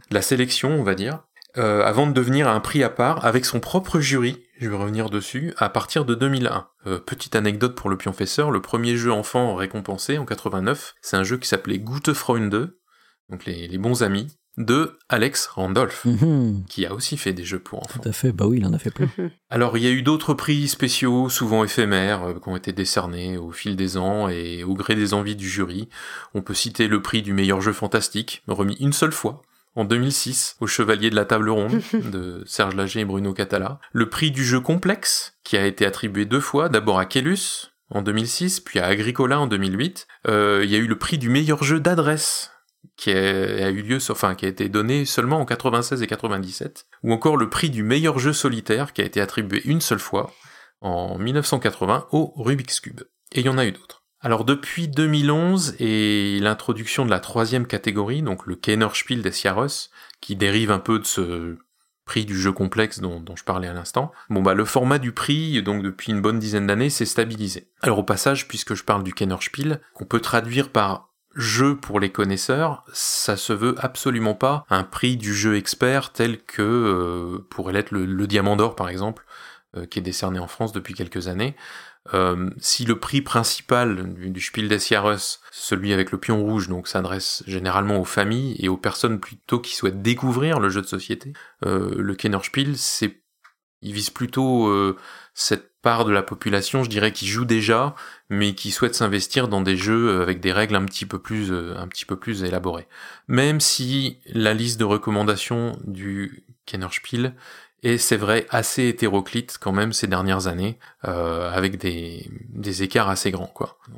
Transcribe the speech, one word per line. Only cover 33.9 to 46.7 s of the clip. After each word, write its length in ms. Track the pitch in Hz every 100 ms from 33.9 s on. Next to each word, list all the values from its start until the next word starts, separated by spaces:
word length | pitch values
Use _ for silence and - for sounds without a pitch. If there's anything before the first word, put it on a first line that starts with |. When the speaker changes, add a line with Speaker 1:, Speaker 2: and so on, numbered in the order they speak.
Speaker 1:
Le 180 | 120 113
prix 200 | - 156
du 140 | 135
jeu 160 | 127 127
complexe, 760 | 127 170 185 214 - - - _
qui 120 | - 104
a 80 |
été 220 | 98 95 101
attribué 400 | - 110 98 104
deux 140 | 131
fois, 280 | 143 143 170
d'abord 300 | 113 107 92
à 80 | 92
Kélus, 640 | 135 135 196 - - - _ -
en 140 | 101
deux 100 | 101
mille 160 | 107 117
six, 320 | - 180 180
puis 200 | - 101
à 40 | 90
Agricola 540 | 101 107 123 127 143
en 60 | 139
deux 100 | 101
mille 220 | 95 95
huit. 280 | 160 - - - -
Euh, 320 | 107 104 101
il 80 | 101
y 40 |
a 40 | 104
eu 80 | 113
le 120 | 110
prix 180 | - 160
du 140 | 120
meilleur 340 | 131 156 147
jeu 160 | 143 160
d'adresse, 720 | 160 175 147 156 - - - _ _ _ - -
qui 140 | -
a, 40 | 95
a 540 | 98 95 98 104 98
eu 100 | 98
lieu, 160 | 104 135 -
enfin, 240 | 113 101
qui 100 | 92
a 40 | 95
été 200 | 92 104
donné 380 | 104 110 143 135
seulement 340 | - 120 156
en 60 | 123
quatre-vingt-seize 560 | 120 131 117 117 131
et 40 | 110
quatre-vingt-dix-sept, 800 | 107 113 98 92 - -